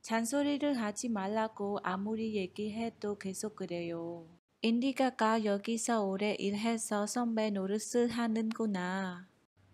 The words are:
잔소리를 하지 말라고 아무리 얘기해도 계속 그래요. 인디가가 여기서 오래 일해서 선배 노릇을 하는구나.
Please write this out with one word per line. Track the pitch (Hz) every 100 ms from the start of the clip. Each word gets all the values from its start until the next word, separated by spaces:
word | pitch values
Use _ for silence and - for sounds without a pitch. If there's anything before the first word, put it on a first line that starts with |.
잔소리를 | - 226 226 285 285 285 294 262
하지 | 214 208 247
말라고 | 214 190 220 220 - 202 202
아무리 | 180 190 202 220 220 214
얘기해도 | 180 - 214 214 233 226 208 202
계속 | 190 190 214 208
그래요. | 185 175 170 170 165 170 165 - _ _
인디가가 | 226 233 269 262 262 247 220 226
여기서 | 214 202 202 233 - 226 196
오래 | 190 208 -
일해서 | 196 202 226 226 - 208 214
선배 | 247 240 220 214
노릇을 | 202 190 214 - 240 240
하는구나. | 233 233 220 220 226 226 190 180 190 190 180 185 _ _ _ -